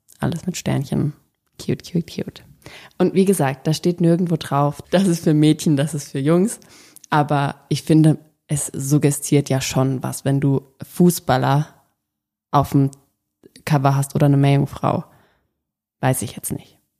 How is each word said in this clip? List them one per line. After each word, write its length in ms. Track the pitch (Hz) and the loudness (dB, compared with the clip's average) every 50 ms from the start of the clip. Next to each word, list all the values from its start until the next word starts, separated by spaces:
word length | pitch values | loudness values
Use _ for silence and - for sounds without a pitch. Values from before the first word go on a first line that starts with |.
| _ _ - - | _ _ -10 -6
alles 260 | - - 175 160 - | -4 -4 -4 -4 -6
mit 120 | 185 165 | -8 -8
Sternchen. 560 | - - 135 135 131 139 - - 143 139 147 - _ _ _ _ _ _ _ _ - | -6 -4 -4 -4 -4 -4 -4 -4 -4 -4 -4 -6 _ _ _ _ _ _ _ _ -10
Cute, 240 | - - 147 - - - | -8 -6 -6 -6 -8 -6
cute, 140 | - 175 - | -6 -6 -6
cute. 360 | - - - - - - - - - - _ - - - - - - _ - | -6 -10 -12 -12 -12 -14 -18 -20 -20 -20 _ -20 -20 -20 -20 -20 -12 _ -2
Und 160 | 185 180 - | -2 0 2
wie 100 | 190 190 | 2 2
gesagt, 400 | 202 190 170 143 131 135 - - | 2 2 0 0 -2 -4 -4 -4
da 80 | 160 151 | -4 -2
steht 260 | - - 175 170 - | -2 -2 -2 0 2
nirgendwo 360 | 170 165 170 170 180 165 165 | 2 2 2 2 0 -2 -2
drauf, 460 | - - - 139 143 147 143 143 - - _ | -4 -4 -2 -2 0 0 0 -2 -6 -6 _
das 160 | - 190 196 | 0 2 2
ist 160 | 170 170 165 - | 2 0 0 0
für 100 | 175 151 | 0 2
Mädchen, 420 | 151 151 156 151 - - 170 147 | 4 4 4 2 2 0 0 0
das 200 | 139 151 147 - | 0 0 -2 -6
ist 160 | 143 - - | -8 -8 -8
für 80 | - 139 | -8 -4
Jungs. 400 | 135 151 170 180 196 233 - - - - - - - _ - - _ _ | 0 2 2 2 2 0 -4 -8 -16 -20 -20 -20 -20 _ -20 -20 _ _
Aber 460 | 160 151 147 147 147 139 143 - - - _ - | 0 0 0 0 0 -2 -2 -2 -6 -8 _ -6
ich 120 | 156 - - | -6 -4 0
finde, 360 | - 156 156 151 156 147 - - _ _ _ _ | 2 4 6 6 4 4 0 -4 _ _ _ _
es 200 | - 151 143 - | -6 -6 -6 -6
suggestiert 840 | - - - 135 135 151 147 156 143 143 - - - 151 143 139 - | -8 -10 -8 -2 0 2 2 2 2 0 -2 -2 0 0 0 2 0
ja 120 | 135 131 | -2 -4
schon 420 | - - - 135 131 135 131 123 - | -4 -2 -2 0 0 0 -2 -4 -6
was, 220 | 131 131 - - | -8 -10 -6 -4
wenn 160 | 139 139 139 | -2 0 0
du 200 | 143 139 135 131 - _ _ - - | 0 0 0 -2 -4 _ _ -20 -20
Fußballer 840 | - - - 175 180 175 - - - 131 131 131 135 139 151 151 - _ _ _ _ _ _ _ _ _ _ _ _ _ _ _ _ | -6 0 2 4 4 2 0 0 0 0 0 2 2 2 0 0 -4 _ _ _ _ _ _ _ _ _ _ _ _ _ _ _ _
auf 200 | - 143 135 - | 0 0 0 2
dem 200 | - 139 139 135 - - _ _ _ _ _ _ _ _ - - - - _ | 2 0 0 0 -2 -8 _ _ _ _ _ _ _ _ -20 -20 -20 -12 _
Cover 300 | - 151 139 135 139 135 | 0 0 2 2 2 2
hast 180 | 139 139 - - | 0 0 -2 0
oder 120 | 147 147 | 2 2
eine 100 | 143 143 | 4 4
Meerjungfrau. 680 | 139 139 139 139 139 143 - - - - - - 170 - - _ _ _ _ _ _ _ _ _ _ _ _ _ _ _ _ _ _ | 4 4 4 2 2 0 -2 -4 -4 -4 -2 -2 -4 -6 -10 _ _ _ _ _ _ _ _ _ _ _ _ _ _ _ _ _ _
Weiß 200 | 131 131 127 - | -2 -2 -2 -2
ich 140 | - 127 - | -4 -8 -10
jetzt 160 | - - - | -12 -10 -10
nicht. 260 | - - - - _ _ _ _ _ | -10 -10 -12 -16 _ _ _ _ _